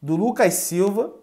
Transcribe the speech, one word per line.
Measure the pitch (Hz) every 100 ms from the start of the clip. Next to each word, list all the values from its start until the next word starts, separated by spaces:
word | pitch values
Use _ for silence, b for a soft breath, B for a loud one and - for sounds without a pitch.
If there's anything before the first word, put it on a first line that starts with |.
do | 143 165
Lucas | 226 220 196
Silva, | 185 - 170 196 202 277 -